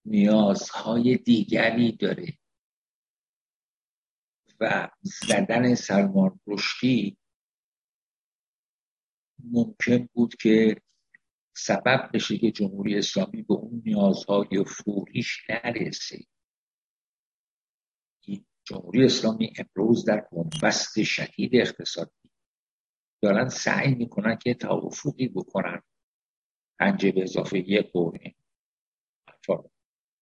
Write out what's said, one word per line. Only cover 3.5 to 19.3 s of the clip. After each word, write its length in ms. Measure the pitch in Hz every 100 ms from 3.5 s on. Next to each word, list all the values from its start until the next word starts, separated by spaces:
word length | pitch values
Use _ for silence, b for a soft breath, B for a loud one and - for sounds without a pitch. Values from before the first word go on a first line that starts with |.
| _ _ _ _ _ _ _ _ _ _ -
و 300 | 110 101 - _
زدن 720 | 196 - - 104 - 113 123
سلمان 640 | 120 - 101 98 95 95 - -
رشدی 720 | 101 - - 127 120 98 - _ _ _ _ _ _ _ _ _ _ _ _ _ _ _ _ _ _ _ _ _ _
ممکن 720 | 120 120 110 - - 123 123
بود 220 | 120 117
که 480 | - 110 110 110 104 _ _ _ _ _ _ _ -
سبب 540 | - 101 123 131 -
بشه 240 | 113 - 104
که 120 | 113
جمهوری 480 | - 98 98 104 104
اسلامی 440 | 98 98 95 113
به 120 | 107
اون 280 | 104 110 117
نیازهای 800 | 113 104 101 90 - 101 101 98 95
فوریش 840 | - - 101 - 127 110 - -
نرسه. 680 | 110 120 117 85 - - - - _ _ _ _ _ _ _ _ _ _ _ _ _ _ _ _ _ _ _ - 202 _ _ -
جمهوری 380 | - - 117
اسلامی 480 | 131 - 113